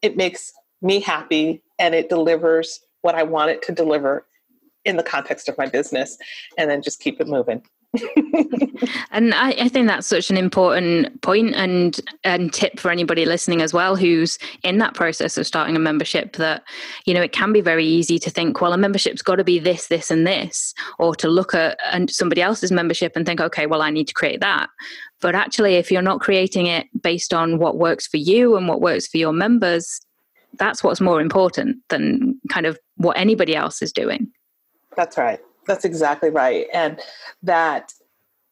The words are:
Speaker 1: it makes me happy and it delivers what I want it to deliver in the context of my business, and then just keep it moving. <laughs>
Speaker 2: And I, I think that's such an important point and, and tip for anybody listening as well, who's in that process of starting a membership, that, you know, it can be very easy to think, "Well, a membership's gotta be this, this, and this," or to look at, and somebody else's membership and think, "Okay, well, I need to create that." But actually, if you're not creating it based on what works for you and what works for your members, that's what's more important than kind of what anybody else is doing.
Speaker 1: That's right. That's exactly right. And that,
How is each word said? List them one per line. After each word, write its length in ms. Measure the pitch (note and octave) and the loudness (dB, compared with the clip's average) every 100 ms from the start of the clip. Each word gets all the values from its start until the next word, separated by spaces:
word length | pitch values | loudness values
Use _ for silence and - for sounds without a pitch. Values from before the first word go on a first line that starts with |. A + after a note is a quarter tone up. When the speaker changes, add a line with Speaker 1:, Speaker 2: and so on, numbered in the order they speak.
Speaker 1:
it 160 | G#3+ F#3+ | -4 0
makes 360 | F3+ - - - _ _ | -2 -4 -18 -20 _ _
me 200 | F#3 G3 | 0 0
happy 600 | G3 D3+ D#3 D#3 D#3+ D#3+ _ - | 0 -4 -2 0 0 -4 _ -2
and 160 | F3 | 2
it 140 | E3 D#3+ | 2 0
delivers 720 | E3+ D#3+ E3 E3+ D#3+ D#3+ - _ _ | 0 2 2 2 2 0 -10 _ _
what 120 | F3 | -2
I 80 | E3 | 0
want 280 | D#3+ D#3 D#3 | 0 0 0
it 120 | D#3+ | -2
to 80 | - | -4
deliver 540 | E3+ D#3+ D3+ C#3 C#3+ - _ _ _ _ _ G#3 | -2 0 0 0 -4 -8 _ _ _ _ _ -4
in 100 | F3 | -2
the 60 | |
context 460 | - C#3+ - D#3 - | -2 -4 -6 -8 -6
of 100 | - | -6
my 80 | C3 | -4
business, 500 | C3+ D3 C3 C3 - - - - - | -2 -2 -4 -6 -10 -18 -18 -10 -4
and 140 | D3+ | -2
then 100 | C#3+ | -2
just 180 | C#3+ - | -4 -6
keep 200 | D3 - | -6 -4
it 80 | D#3 | -2
moving. 340 | C3+ A#2+ A2 - _ _ | -2 -2 -4 -10 _ _
<laughs> 80 | A3+ - D4+ - D#4+ - B3 C4+ - B3 - - | -8 -2 0 2 0 0 -2 -4 -4 -6 -6 -6
Speaker 2:
And 220 | G#3+ A3+ | 0 2
I, 200 | - C4 | 2 0
I 160 | - A#3+ | 0 0
think 200 | C4 A3+ | 2 2
that's 180 | F3+ - | 2 0
such 220 | F3+ - | 0 0
an 80 | F#3+ | 0
important 840 | F#3 F#3+ F3+ F3 E3+ E3+ - - | 2 4 4 2 2 2 0 -2
point 320 | - G3+ A3+ | 0 2 2
and, 440 | - F#3 F3+ F3 - - - | 0 0 2 2 0 -10 -6
and 280 | F#3 F3 E3+ | -2 0 -2
tip 260 | - G#3 - | -2 -2 -2
for 120 | F3+ | -2
anybody 340 | F3 E3 E3 | 0 0 2
listening 380 | E3 E3+ - E3 | 2 0 0 0
as 100 | D#3 | 2
well, 240 | E3+ F#3 F#3+ | 2 2 2
who's 420 | F3 E3 E3 - - - | 4 4 2 -4 -12 -8
in 140 | F3+ G3+ | 0 2
that 140 | A3 | 0
process 460 | - E3 D#3+ D#3+ E3+ | 0 -2 -2 -4 -4
of 80 | - | -4
starting 280 | D#3+ D#3 | -2 0
a 40 | D#3+ | 0
membership, 580 | D#3+ D3+ - E3 - - | 0 0 0 -2 -4 -2
that, 260 | D#3 - - - - - - | -2 -4 -8 -16 -14 -6 0
you 80 | |
know, 80 | F3+ | 0
it 100 | F3 | 0
can 220 | - A#3 | 0 2
be 80 | G#3+ | 2
very 240 | E3+ E3 D#3+ | 4 2 4
easy 320 | E3 E3+ E3 | 2 2 0
to 100 | E3+ | -2
think, 320 | E3+ E3 - | -4 -2 0
"Well, 140 | F3 | 0
a 40 | F3+ | 2
membership's 440 | G3+ G3 - - | 2 2 -2 -2
gotta 220 | F#3 F#3 | 0 2
be 140 | F3+ F3 | 2 2
this, 280 | F3 E3+ - | 2 -2 -2
this, 240 | E3 - | -2 0
and 160 | D#3+ E3+ | 2 2
this," 480 | F3 F3+ - - - - - | 0 -4 -6 -8 -8 -10 -2
or 160 | E3 D3+ | 0 0
to 120 | D#3+ | 2
look 260 | F3 F#3 | 2 2
at, 240 | F3+ D#3+ - - | 0 0 -2 -4
and 200 | F3+ F3 | -2 -2
somebody 320 | - F3 F3 | 0 0 2
else's 280 | F#3 A3 F3+ | 0 0 0
membership 420 | F3+ E3+ E3 E3+ D#3 | 0 0 -2 -2 -2
and 80 | |
think, 160 | D3+ E3+ | -2 -2
"Okay, 260 | E3 - D3+ | -2 -2 -2
well, 140 | D#3 | 0
I 80 | D3+ | 0
need 200 | D#3 C#3+ | 0 -2
to 60 | |
create 260 | - D#3 - | -2 -2 0
that." 280 | G3 D#3 - - - - - _ | 0 0 -2 -10 -18 -18 -20 _
But 120 | F3+ | 0
actually, 420 | F#3 - - G3+ F3+ | 0 0 2 4 4
if 140 | E3+ | 2
you're 120 | F#3 | 2
not 180 | F#3 F#3 | 0 0
creating 460 | - F#3+ F#3 F#3 F3 | 0 2 2 0 0
it 200 | E3 - - | -2 -4 -4
based 300 | E3+ F3 - | -2 -2 -2
on 260 | E3+ E3 E3 | 0 2 2
what 200 | E3 - | 2 2
works 280 | E3 - - | 0 0 -4
for 120 | D#3 | -2
you 400 | D#3 A3+ B3 G3+ | 2 4 6 4
and 100 | F3 | 2
what 140 | - | 0
works 240 | F3 C#3 - | 0 0 -2
for 100 | E3 | -2
your 160 | D#3+ | 0
members, 680 | D#3+ G#3 A#3+ F3+ E3+ - - _ _ _ _ _ - | 2 4 4 4 0 -4 -12 _ _ _ _ _ -4
that's 260 | G3+ - | -2 -2
what's 160 | G3 - | -2 0
more 220 | F#3 D#3 | 2 2
important 560 | E3 F#3+ F#3 - - - - | 2 2 2 0 -4 -4 -4
than 500 | C#3+ D3+ - - - - | -2 0 0 0 -4 -6
kind 160 | F3+ E3 | -4 -2
of 120 | D#3 _ - | -4 _ -2
what 200 | E3+ - | 0 2
anybody 400 | G3+ A3 D#3+ D3+ | 2 4 2 0
else 240 | A2 - | -2 -4
is 120 | - | -6
doing. 380 | - - - - _ _ _ _ _ _ - | -4 -2 -4 -6 _ _ _ _ _ _ -4
Speaker 1:
That's 200 | E3+ - | -4 -2
right. 240 | A#3+ D#3+ - _ - | -2 -2 -10 _ -4
That's 180 | F#3+ | -2
exactly 460 | F#3 E3 D3 D3 D#3+ | -2 0 0 0 0
right. 360 | D3+ B2+ - - | 2 2 0 -2
And 280 | F3 D#3 E3 - - - - | -2 -2 -4 -16 -20 -20 -8
that, 500 | F3+ E3 E3 C3+ - - _ _ _ _ _ | 0 2 2 -2 -8 -20 _ _ _ _ _